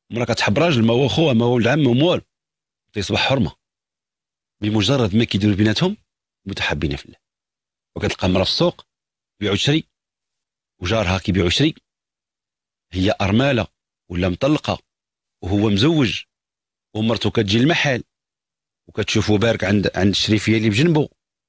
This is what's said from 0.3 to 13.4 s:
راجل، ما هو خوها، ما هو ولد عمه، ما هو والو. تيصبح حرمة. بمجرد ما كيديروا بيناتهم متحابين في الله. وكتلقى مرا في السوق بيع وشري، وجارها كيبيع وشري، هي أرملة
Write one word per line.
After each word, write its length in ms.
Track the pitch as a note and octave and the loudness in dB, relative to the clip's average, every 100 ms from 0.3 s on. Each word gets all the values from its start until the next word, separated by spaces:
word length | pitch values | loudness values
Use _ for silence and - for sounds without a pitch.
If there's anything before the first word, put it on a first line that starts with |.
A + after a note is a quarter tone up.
| A#2 - G#2+ | -2 0 0
راجل، 280 | E3+ B2+ A2+ | 2 2 2
ما 60 | |
هو 160 | A#2+ C#3 | 2 0
خوها، 260 | - E3 | 2 2
ما 100 | B2+ | 2
هو 100 | A#2+ | 2
ولد 120 | B2 A2+ | 2 2
عمه، 260 | D3 C3+ | 2 2
ما 100 | B2 | 2
هو 80 | E3+ | 2
والو. 120 | D3 - _ _ _ _ _ _ | 0 -4 _ _ _ _ _ _
تيصبح 360 | G#2+ F#2+ G2+ - | -8 -4 -2 0
حرمة. 360 | C3+ D#2+ - _ _ _ _ _ _ _ _ _ - G#2 | 0 -2 -6 _ _ _ _ _ _ _ _ _ -8 -2
بمجرد 460 | A2 G2+ C#3 A2 G#2+ | 0 0 0 2 0
ما 80 | |
كيديروا 320 | A#2 G2+ G#2 F#2+ | 0 0 0 2
بيناتهم 400 | G#2+ G#2+ F#3 G#3+ _ _ _ _ G2 | 0 2 -2 -4 _ _ _ _ -12
متحابين 500 | - - D2+ D#2 C#2 | -8 -6 -4 -4 -6
في 100 | - | -12
الله. 120 | - _ _ _ _ _ _ _ - | -20 _ _ _ _ _ _ _ -8
وكتلقى 320 | G#2 - F#2+ | -6 -4 -2
مرا 160 | F#2 | 0
في 60 | F#2+ | 0
السوق 360 | - E3+ - - _ _ _ _ - | 0 -2 -2 -12 _ _ _ _ -8
بيع 120 | G2+ | -4
وشري، 360 | G#2 - D#3 - _ _ _ _ _ _ _ _ - | -2 0 -2 -4 _ _ _ _ _ _ _ _ -10
وجارها 360 | F2 A2 F2+ F#2 | -4 -2 0 -2
كيبيع 260 | - F#2 | -2 0
وشري، 300 | F2+ - D3+ - _ _ _ _ _ _ _ _ _ _ _ | 0 0 -2 -2 _ _ _ _ _ _ _ _ _ _ _
هي 220 | F2 F#2+ - | -2 -2 0
أرملة 460 | G2 A2 | 0 2